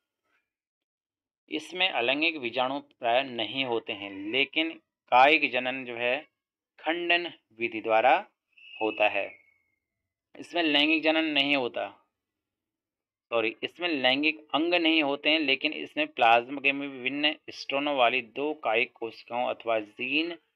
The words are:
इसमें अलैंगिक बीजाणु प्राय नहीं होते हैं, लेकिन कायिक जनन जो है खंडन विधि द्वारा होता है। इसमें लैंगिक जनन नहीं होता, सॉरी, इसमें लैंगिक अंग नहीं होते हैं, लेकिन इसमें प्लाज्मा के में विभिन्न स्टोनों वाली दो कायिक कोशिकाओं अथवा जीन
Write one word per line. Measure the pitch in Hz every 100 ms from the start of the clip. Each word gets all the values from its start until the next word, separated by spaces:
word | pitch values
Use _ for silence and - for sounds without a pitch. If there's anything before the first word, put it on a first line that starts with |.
| _ _ _ _ _ _ _ _ _ _ _ _ _ _ _
इसमें | 156 151 175 185
अलैंगिक | 131 120 139 165 156
बीजाणु | 123 123 127 139
प्राय | 147 _ 120 123
नहीं | 139 117 107 135
होते | 131 113 110
हैं, | 104 101 98 101
लेकिन | 123 139 156 165 - _ _ _
कायिक | 123 135 156 143
जनन | 123 127 131
जो | 123 117
है | 123 135 156 _ _ _ _ _
खंडन | 156 170 175 175 170 - _
विधि | 110 117 110
द्वारा | 107 110 123 170 214 _ _ _ - -
होता | 110 104 107
है। | 101 95 - _ _ _ _ _ _ _ _ _ -
इसमें | - 170
लैंगिक | 160 147 151 160
जनन | 151 160
नहीं | 160 143 139 143
होता, | 120 113 101 - _ _ _ _ _ _ _ _ _ _ _ _ _
सॉरी, | 117 113 -
इसमें | - - 175
लैंगिक | 147 127 135 156 156 -
अंग | 139 170
नहीं | 175 160 160
होते | 143 143 151
हैं, | 160
लेकिन | 143 135 151
इसमें | 151 147 147 151
प्लाज्मा | - 117 120 123 139
के | 139
में | 139 139
विभिन्न | 135 123 143 151 156 -
स्टोनों | - - 139 147 139
वाली | 117 127
दो | 113 131 147
कायिक | 151 117 110 123
कोशिकाओं | - 113 - - 120 120
अथवा | 113 113 113
जीन | 104 - 127 147 165 165 _